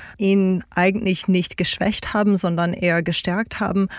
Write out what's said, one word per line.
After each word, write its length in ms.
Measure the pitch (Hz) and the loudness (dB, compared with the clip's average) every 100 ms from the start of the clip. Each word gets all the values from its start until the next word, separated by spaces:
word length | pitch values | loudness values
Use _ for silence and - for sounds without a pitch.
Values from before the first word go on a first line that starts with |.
| - - | -20 -2
ihn 460 | 196 196 190 185 - | 2 4 4 0 -2
eigentlich 560 | - 185 208 190 185 - | 0 2 2 -2 -2 0
nicht 300 | 185 - - | 0 0 -4
geschwächt 560 | 170 - 202 - - | -4 0 -2 -2 -2
haben, 240 | 208 208 190 | 0 2 2
sondern 360 | 180 170 170 | 0 0 -2
eher 300 | 180 175 170 | 0 0 2
gestärkt 560 | 170 165 - 185 226 - | 0 -2 -2 -2 -4 -4
haben. 280 | 196 190 190 | -2 0 -2